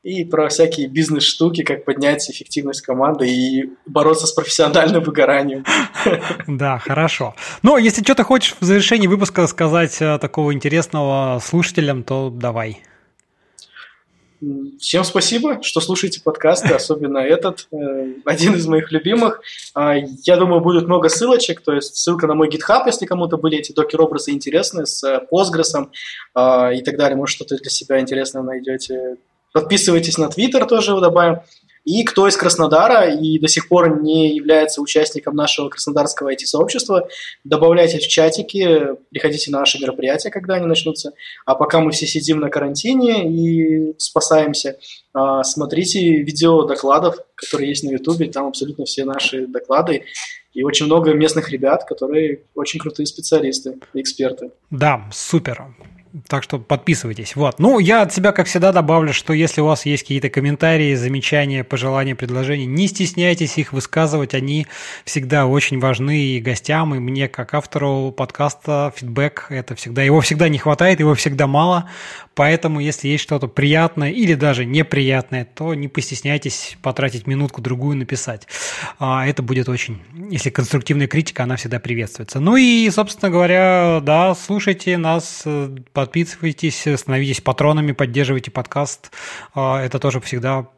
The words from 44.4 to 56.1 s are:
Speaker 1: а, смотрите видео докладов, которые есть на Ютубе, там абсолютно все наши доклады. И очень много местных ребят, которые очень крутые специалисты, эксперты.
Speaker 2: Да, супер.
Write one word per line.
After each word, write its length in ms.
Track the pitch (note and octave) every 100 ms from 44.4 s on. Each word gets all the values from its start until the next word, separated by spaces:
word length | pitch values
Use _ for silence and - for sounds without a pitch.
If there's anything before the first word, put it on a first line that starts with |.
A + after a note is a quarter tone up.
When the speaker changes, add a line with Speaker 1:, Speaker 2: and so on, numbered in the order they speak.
| D3+ C#3+ C#3 C3+ - - _
Speaker 1:
а, 280 | C3+ C3+ C3+
смотрите 720 | C3 D3+ D3 D#3+ F3+ G3+ E3+ D#3
видео 420 | D3 D3 E3 D#3+
докладов, 520 | D3 C3+ C3+ D3 C3 - -
которые 360 | - - C#3+ C#3
есть 120 | C#3+
на 80 | C#3+
Ютубе, 380 | C3 C#3 E3 D#3
там 180 | C#3 C#3
абсолютно 360 | C4+ C#3 C#3+
все 220 | C3 - C3+
наши 400 | C3+ C3+ C3 B2+
доклады. 580 | B2 A#2+ C#3 F3 C#3 - - - - _
И 100 | B2+
очень 220 | C#3 C#3+
много 300 | D3+ E3 D#3+
местных 360 | D3+ D#3 D#3 -
ребят, 360 | C3 C3+ D3+ -
которые 520 | - C3+ D3+ D#3 C#3 _
очень 240 | D3+ C#3+ D#3
крутые 280 | D#3 - D3
специалисты, 720 | - - D#3+ C3+ C3 C3 C3 -
эксперты. 560 | C3+ C3 - C3 C3 B2+ _ _
Speaker 2:
Да, 400 | C3+ D3 B2+ G#2
супер. 520 | - - E3 - A#2+ C3 A#2+ - - _